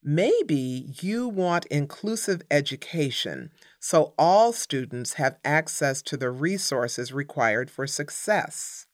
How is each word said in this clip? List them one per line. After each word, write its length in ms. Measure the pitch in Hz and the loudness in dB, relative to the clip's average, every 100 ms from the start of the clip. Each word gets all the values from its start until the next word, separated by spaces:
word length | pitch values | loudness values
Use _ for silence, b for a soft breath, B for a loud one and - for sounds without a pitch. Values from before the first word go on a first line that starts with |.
Maybe 880 | 143 151 214 466 320 147 131 127 135 131 | 0 2 4 4 2 0 0 -6 -8 -8
you 280 | 180 220 247 | -4 -4 -2
want 400 | 196 180 170 - | -2 0 0 0
inclusive 720 | 147 143 - 208 220 - 180 - | -2 -2 -4 -4 -4 -2 -2 2
education 1000 | 147 143 131 - 165 143 120 - 69 64 b b b | 0 2 -6 -8 -2 -2 -2 -6 -6 -12 b b b
so 320 | - 165 151 - | 2 4 4 4
all 360 | 160 196 233 | 6 8 6
students 600 | 226 - 139 127 123 120 | 4 -4 -4 -4 -6 -8
have 260 | - 135 - | 0 0 0
access 600 | - 151 156 - 143 135 | 0 0 0 -2 -2 -2
to 120 | - 151 | -6 -4
the 140 | 131 | -4
resources 800 | 127 156 190 - 135 123 - 123 | -2 -2 -2 -2 0 -2 -4 -6
required 580 | 135 143 - 117 110 127 | -6 -6 0 2 2 -2
for 180 | - 135 | -6 -6
success. 1000 | - 151 - - 208 - - - - - | -6 -8 -8 0 0 0 -8 -12 -14 -20